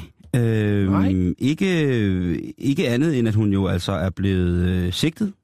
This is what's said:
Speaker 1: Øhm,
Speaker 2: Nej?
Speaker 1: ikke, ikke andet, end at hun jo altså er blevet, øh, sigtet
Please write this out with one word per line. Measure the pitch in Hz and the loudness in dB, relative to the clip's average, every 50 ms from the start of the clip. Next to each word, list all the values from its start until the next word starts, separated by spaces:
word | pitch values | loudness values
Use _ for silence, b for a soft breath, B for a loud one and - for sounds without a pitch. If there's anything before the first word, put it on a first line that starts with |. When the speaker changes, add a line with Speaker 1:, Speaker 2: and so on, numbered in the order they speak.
| - - - _ - - - | -18 -20 -20 _ -8 -4 -2
Speaker 1:
Øhm, | 120 117 113 110 107 104 104 101 101 98 95 | 0 2 2 2 2 0 0 0 2 2 2
Speaker 2:
Nej? | 98 98 95 95 95 92 90 90 - - | 2 2 2 2 2 2 0 0 -2 0
Speaker 1:
ikke, | 117 135 160 - 196 190 180 165 147 139 127 113 104 98 92 92 90 87 80 - - - - - | -2 -2 0 0 0 0 2 2 2 0 0 0 0 0 0 0 0 -2 -2 -4 -6 -10 -10 -6
ikke | - 135 143 - 170 123 | -4 -2 -2 0 0 0
andet, | 120 123 151 170 147 123 | 0 0 0 0 0 0
end | 117 110 | 0 0
at | 101 | 2
hun | 110 107 101 | 2 2 2
jo | 98 98 95 | 2 0 0
altså | 92 95 90 - - | 0 0 -2 -2 -2
er | 98 76 87 92 | -2 -2 -2 -4
blevet, | - - 95 98 95 92 90 87 87 87 90 90 | -4 -2 -2 0 0 2 0 0 0 0 0 0
øh, | 92 90 87 87 | 0 0 -2 -2
sigtet | 90 - - 165 - - 214 196 - _ | -2 -2 -2 -2 -2 -2 -4 -6 -6 _